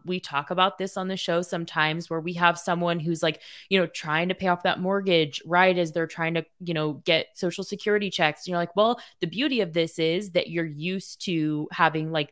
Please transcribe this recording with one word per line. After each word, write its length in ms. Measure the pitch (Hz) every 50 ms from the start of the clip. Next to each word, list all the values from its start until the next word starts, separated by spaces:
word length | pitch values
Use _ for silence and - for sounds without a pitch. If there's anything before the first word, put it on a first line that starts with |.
| -
we 160 | 170 180 180
talk 300 | - - 143 139 143 -
about 260 | 180 180 185 196 190 -
this 180 | 190 190 -
on 140 | 196 185 185
the 80 | 190 185
show 240 | - - 170 170
sometimes 680 | 180 - 190 170 170 - - 165 156 156 156 170 170 -
where 120 | 165 160
we 100 | 156 175 175
have 220 | 170 175 170 165 165
someone 400 | - 190 170 175 175 170 170 170
who's, 240 | 151 170 165 156
like, 200 | 170 160 156 - - - - - - -
you 100 | 196 190
know, 80 | 170
trying 440 | 165 - - - 156 151 160 175 180
to 60 | 180
pay 120 | - 190 185
off 160 | 180 175 -
that 160 | 185 - -
mortgage, 640 | 180 185 196 196 190 190 175 165 156 147 - - -
right, 320 | 160 175 180 185 190 180 180
as 140 | 175 160
they're 160 | 156 175 165 160
trying 280 | - 175 165 160 165
to, 100 | 165 160 _ _ -
you 120 | 180 175 165
know, 200 | 156 156 151 143
get 340 | 139 - - 165 156 - - -
Social 320 | - 196 175 - - 185
Security 440 | - 208 190 - 214 208 208 208 185
checks. 340 | - - 165 151 147 - -
And 80 | 180
you're 60 | 180 175
like, 160 | 170 170 - 196
"Well, 240 | 214 233 240 233 - - _ -
the 80 | 180 165
beauty 320 | 160 202 277 311 269 226
of 140 | 196 170 156
this 260 | 170 165 160 - -
is 320 | 160 160 165 190 208 190
that 180 | 170 180 - -
you're 140 | 165 170 165
used 640 | 160 147 147 160 180 190 196 - - - - -
to 420 | 196 175 160 151 151 151 151 151 - -
having, 400 | - 170 160 156 160 156 160 165
like, 180 | 156 147 -